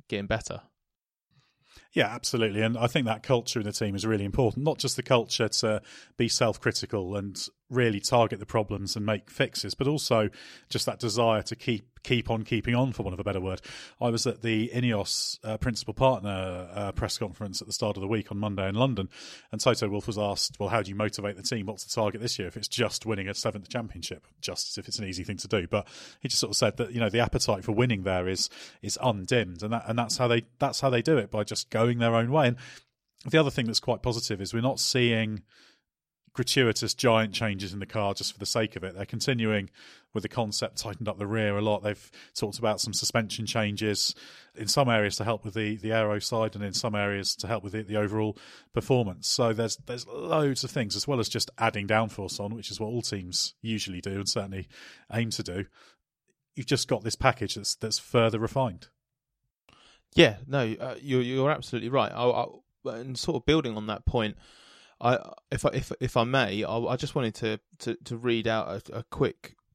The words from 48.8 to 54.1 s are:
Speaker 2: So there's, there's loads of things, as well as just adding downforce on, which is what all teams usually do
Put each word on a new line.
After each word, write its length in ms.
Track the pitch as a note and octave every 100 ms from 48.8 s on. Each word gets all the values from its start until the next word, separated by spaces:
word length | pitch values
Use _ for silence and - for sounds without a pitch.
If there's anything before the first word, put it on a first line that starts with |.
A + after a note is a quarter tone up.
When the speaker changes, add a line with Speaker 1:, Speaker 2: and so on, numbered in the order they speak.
| - B2+ G#2 F2+ -
Speaker 2:
So 240 | - A#2
there's, 240 | A2 A2+ - -
there's 200 | B2 A2+
loads 580 | C#3+ E3+ D#3+ C#3+ B2 C3
of 60 |
things, 260 | D3+ G#2+ G2+
as 100 | -
well 140 | C3
as 80 | G#2+
just 220 | A2+ - -
adding 300 | A2+ G#2 G2
downforce 500 | G#2+ A2+ - F#2+ -
on, 120 | G2+
which 160 | A2+ -
is 120 | G#2
what 60 | G#2+
all 140 | A#2+
teams 520 | A2 G2+ F2+ F#2 - -
usually 400 | A2+ A2 G2 F2+
do 140 | G2+